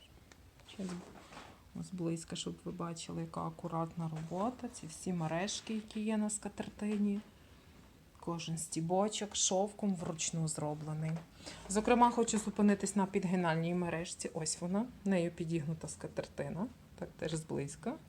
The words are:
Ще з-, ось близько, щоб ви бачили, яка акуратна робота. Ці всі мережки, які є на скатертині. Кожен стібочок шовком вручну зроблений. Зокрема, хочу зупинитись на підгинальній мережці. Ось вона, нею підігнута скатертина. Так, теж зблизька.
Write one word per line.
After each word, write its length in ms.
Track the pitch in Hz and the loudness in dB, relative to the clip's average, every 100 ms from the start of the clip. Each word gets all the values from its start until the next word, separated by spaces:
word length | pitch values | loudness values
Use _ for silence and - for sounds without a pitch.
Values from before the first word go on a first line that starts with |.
| - - - - - - - | -20 -20 -20 -20 -20 -20 -18
Ще 120 | - | -10
з-, 960 | 185 175 - - - - - - - - | -8 -8 -10 -16 -18 -16 -16 -20 -14 -10
ось 120 | 165 | -8
близько, 440 | 180 165 165 - 175 | -4 -2 -2 -4 -6
щоб 180 | - 170 | -6 -6
ви 80 | - | -8
бачили, 480 | 175 170 165 - 170 | -6 -6 -6 -6 -6
яка 200 | 165 165 | -4 -4
акуратна 680 | 165 165 170 165 165 165 165 160 | -4 -6 -4 -2 -2 -2 -4 -4
робота. 520 | 160 175 214 247 247 | -4 -2 -2 -2 -10
Ці 180 | - 160 | -10 -12
всі 260 | - - | -8 -4
мережки, 640 | 180 156 165 202 - - | -2 0 0 -2 -4 -4
які 260 | 220 214 220 | -6 -4 -4
є 160 | 214 220 | 0 2
на 140 | 214 | 0
скатертині. 920 | - 208 - 214 - 208 208 208 202 - - - - - - - - - - | -2 -6 -8 -8 -4 -2 2 2 2 -4 -16 -20 -20 -20 -20 -20 -20 -20 -10
Кожен 340 | - 170 160 160 | -6 -4 -4 -4
стібочок 800 | - 165 165 185 208 214 208 - | -4 -2 2 4 4 0 -4 0
шовком 580 | - 185 208 - 208 | 4 4 2 0 0
вручну 540 | 180 180 160 - 165 160 | 0 -2 -2 -2 0 0
зроблений. 640 | 156 151 151 151 151 160 160 - - - - - | 0 -2 -2 -4 -2 -2 -2 -6 -14 -14 -12 -2
Зокрема, 420 | 196 214 240 240 | 2 6 8 8
хочу 280 | 240 233 214 | 8 4 2
зупинитись 580 | 208 208 208 202 196 202 | 0 4 6 6 4 2
на 100 | 185 | 2
підгинальній 680 | 202 185 185 175 160 165 | 2 2 4 4 2 2
мережці. 560 | 175 175 165 180 - - | 0 0 -2 -4 -6 -6
Ось 260 | - 156 - | -2 -2 0
вона, 260 | 175 196 247 - | 2 2 2 0
нею 260 | 196 190 170 | 4 6 6
підігнута 580 | 170 165 165 147 160 160 | 2 2 2 2 -2 -4
скатертина. 800 | - 139 - - - 143 156 233 - - - | -8 -4 -4 -4 -4 -4 -2 -2 -4 -18 -10
Так, 100 | 170 - | -10 -4
теж 160 | 165 | -2
зблизька. 600 | 160 156 143 143 - 220 311 | -2 -2 -2 -2 -4 -6 -6